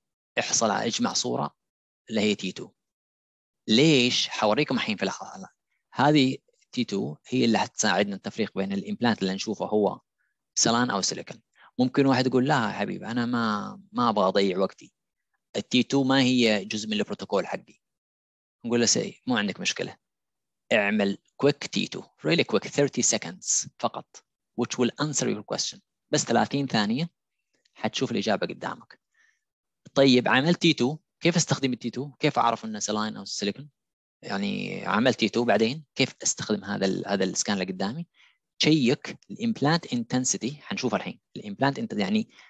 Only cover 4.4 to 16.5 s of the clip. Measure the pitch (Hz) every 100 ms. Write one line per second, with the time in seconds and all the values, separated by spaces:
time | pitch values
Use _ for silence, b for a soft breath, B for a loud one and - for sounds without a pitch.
4.4 | 107 110 151 123 - 101 95 - - 95
5.4 | 92 _ _ _ _ - 143 151 131 -
6.4 | _ _ _ 123 117 98 143 151 - -
7.4 | 117 107 113 - 107 92 101 - 117 -
8.4 | 101 - 98 98 104 104 120 104 92 98
9.4 | - 101 95 107 95 95 _ _ _ _
10.4 | _ - 117 120 123 101 - 76 - -
11.4 | _ _ b b 127 - 135 131 127 127
12.4 | 135 143 107 - 104 98 98 120 120 120
13.4 | 113 104 101 98 - 117 117 104 95 101
14.4 | 98 90 95 - - _ _ _ _ _
15.4 | _ 104 - 127 - 139 131 135 127 127
16.4 | 113